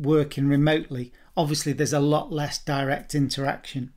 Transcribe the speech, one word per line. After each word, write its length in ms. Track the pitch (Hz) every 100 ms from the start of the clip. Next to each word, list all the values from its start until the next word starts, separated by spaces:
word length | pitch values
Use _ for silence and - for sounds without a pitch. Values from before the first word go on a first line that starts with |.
working 480 | 143 156 147 - 139
remotely? 640 | 143 151 156 160 127 123 - - -
Obviously, 360 | 151 151 151
there's 200 | 135 143
a 80 | 151
lot 320 | 143 151 -
less 260 | 151 147 -
direct 560 | - 139 139 139 -
interaction." 800 | 151 135 - 139 - - 135 123